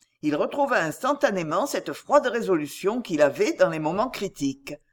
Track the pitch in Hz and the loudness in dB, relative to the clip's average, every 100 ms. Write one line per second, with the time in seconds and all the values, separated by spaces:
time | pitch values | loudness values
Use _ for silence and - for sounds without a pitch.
0 | _ _ - 294 - - 277 240 160 147 | _ _ -2 0 0 0 0 2 0 -2
1 | 262 285 262 190 160 170 277 196 175 143 | -2 0 0 0 -2 -2 -2 -4 -6 -8
2 | - 196 - 226 190 175 143 - 185 247 | 2 2 4 0 0 0 0 -4 -4 -4
3 | 220 151 147 127 220 330 185 160 156 185 | -2 4 4 4 0 2 2 2 -2 0
4 | 247 - 196 - 139 135 - 147 _ | -2 -4 -10 -4 -6 -6 -12 -16 _